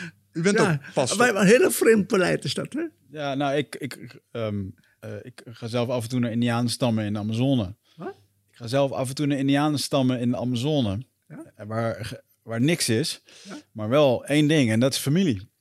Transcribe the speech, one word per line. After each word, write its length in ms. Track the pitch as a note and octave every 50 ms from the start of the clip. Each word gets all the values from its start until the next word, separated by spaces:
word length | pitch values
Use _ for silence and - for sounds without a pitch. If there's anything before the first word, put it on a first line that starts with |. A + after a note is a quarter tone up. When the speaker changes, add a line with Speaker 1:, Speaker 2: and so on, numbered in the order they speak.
| F3+ D#3+ - _ _ _
Speaker 1:
u 100 | - E3
bent 160 | E3 G3+ G3+ A3+
Speaker 2:
<laughs> 0 |
Ja, 140 | G#3+ F#3
Speaker 1:
ook 200 | D3+ C#3 - - -
pastor. 240 | D3+ C3 A#2+ F#3 G#3
Speaker 2:
maar 180 | B3 B3 G3
een 100 | F#3+ G3+
hele 240 | F#3 A#3 C4 F#4 -
vreemd 360 | - - - A3+ A3+ G#3 F3+
beleid 380 | - A3+ F#3 F3 E3+ D3+ - -
is 100 | C3+ -
dat, 180 | D3 C#3 -
hè? 140 | - D4+ E4+ D#4 - _ _ C3
Speaker 3:
Ja, 240 | C#3+ D3+ C#3+ C#3 C3
nou, 220 | C#3 D3 C#3 C#3
ik, 180 | D3+ C3 - -
ik, 460 | - D3+ A#2+ - - - B2 - - - _
ehm, 340 | - A#2 A2+ G#2+ G#2 G2+ F#2+ G2 - _ _ _ _ _
eh, 140 | - G#2+ G#2 G#2
ik 200 | - B2+ - - -
ga 220 | A#2+ A2 - B2
zelf 220 | A2 A#2+ B2 A#2+ B2+
af 140 | B2+ A#2+
en 60 | A2 A#2
toe 120 | C3 B2
naar 100 | A#2+ A#2
Indianenstammen 720 | A2+ A#2+ A#2+ A#2+ A#2 A#2+ B2 A2+ A2 - C3+ A#2+ A2 A2 G#2+
in 80 | G#2
de 60 | G#2 G#2+
Amazone. 580 | G2+ A2 A2 A#2 B2+ C#3 C#3 A#2+ G2 F2+ G#2+ - _ _ _
Speaker 2:
Wat? 180 | D#3+ C#4+ F#4+ G4+ - _ _ _ _ _ _
Speaker 3:
Ik 60 | _
ga 100 | - A#2+
zelf 240 | A2+ C3 C#3 C#3 C3+
af 160 | - G#2+ C3 B2
en 60 | C3+
toe 120 | - D3
naar 120 | C#3+ C#3+ C3
Indianenstammen 840 | C3+ C#3 C#3 C#3+ D3+ D3+ D3 C#3 - - D3+ C#3 C3 B2+ B2+ A#2
in 100 | B2 A#2+
de 60 | B2+
Amazone. 680 | F2 A#2+ B2 B2 A2+ B2+ D#3 D#3 C#3 A#2+ G2 F#2+ A#2 B2+ - _ _ _ -
Speaker 2:
Ja? 240 | D#3 D4+ E4 - -
Speaker 3:
Eh, 120 | - G#2
waar, 540 | G#2+ A2 A2+ A#2 A2+ - G2+ A2 - A#2+ - - _ _ _
waar 180 | _ A2 A2+ A#2
niks 280 | C3 D#3+ F3 - - -
is, 340 | A2 A#2+ D#3+ - - - _ _ - - -
Speaker 2:
Ja? 140 | G3 G3+ D4+ - _
Speaker 3:
maar 160 | - G#2+ G#2+ A2
wel 360 | C3 D3+ D3 C3 A#2 - -
één 240 | - C#3 D3+ D3+ D3
ding, 220 | D#3+ D3+ B2+ A2
en 100 | A2 A2+
dat 120 | C3 C3+
is 60 | - -
familie. 500 | - C3+ D3+ F#3+ G3 D3+ G#2+ F#2 G2+ - _ _